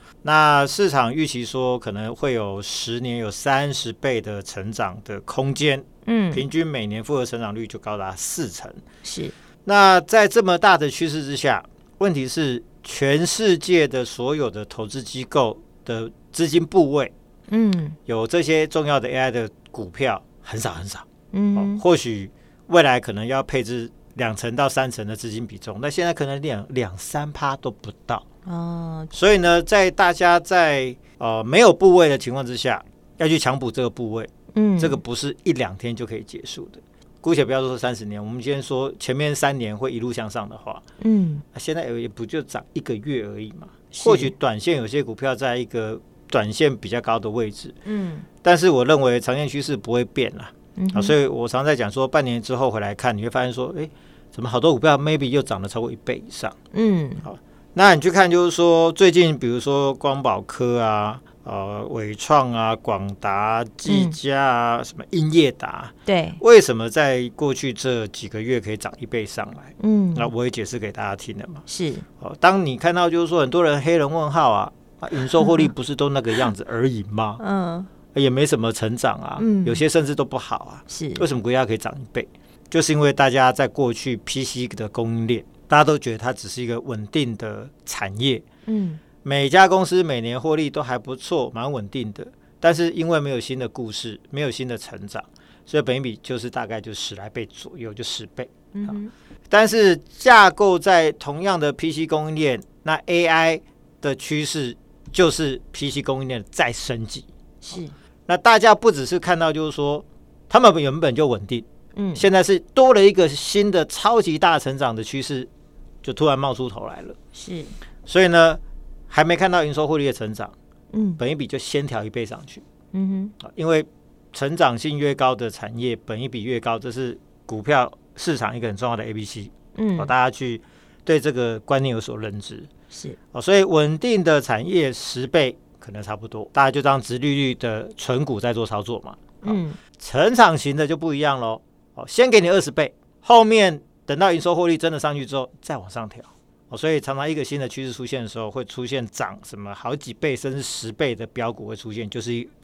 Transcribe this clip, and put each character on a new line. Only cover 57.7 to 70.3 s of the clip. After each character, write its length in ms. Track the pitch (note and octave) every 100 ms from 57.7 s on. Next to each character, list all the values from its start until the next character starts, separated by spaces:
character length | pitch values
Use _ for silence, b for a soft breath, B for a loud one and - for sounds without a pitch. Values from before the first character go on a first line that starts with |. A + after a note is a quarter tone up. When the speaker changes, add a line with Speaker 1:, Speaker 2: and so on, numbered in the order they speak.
Speaker 1:
那 220 | - G3+ E3
你 40 |
去 120 | E3
看， 180 | F3+ F#3
就 140 | F3
是 80 | F3
说 400 | E3+ E3+ E3 E3
最 180 | D#3 F#3+
近， 260 | E3 E3+ D3
比 120 | B2
如 100 | A#2+
说 340 | B2+ C#3 C#3
光 280 | C3+ C#3+ C#3
宝 180 | C3 F#2+
科 380 | - - B2 A#2+
啊， 400 | A2+ G#2+ G#2 B2 - b
呃， 380 | - G#2 G2 G#2 -
伟 240 | A#2 G#2+
创 380 | G#2+ - D3+ B2+
啊， 240 | A#2 A2+ A2+
广 360 | A#2+ G2+ G2+
达、 500 | G2 G#2 G2 G#2+ A2+ A#2 -
技 300 | - G3 F3+
嘉 280 | D#3 C3+ C#3
啊， 380 | C#3 A#2+ A#2+ A#2
Speaker 2:
嗯。 40 |
Speaker 1:
什 120 | B2 -
么 60 | B2
英 220 | F#3 D#3
业 180 | D#3+ C#3+
达， 380 | - - - A#2 -
Speaker 2:
对。 260 | - F#3 D#3+ F3
Speaker 1:
为 200 | A3+ A3+
什 160 | - A#2
么 140 | A#2
在 360 | D3+ D3 B2+ B2
过 200 | - D3
去 180 | C3 C3+
这 340 | A2+ C3+ A#2+ G#2+
几 200 | - G2+
个 140 | A2
月 180 | A2+ B2
可 100 | G2+
以 60 | G#2+
涨 160 | G#2 -
一 80 | A2+
倍 180 | A#2+
上 220 | G#2 - - -
来？ 180 | - -
Speaker 2:
嗯。 300 | G#3 G#3+ F#3
Speaker 1:
那 140 | D#3+
我 160 | A#2+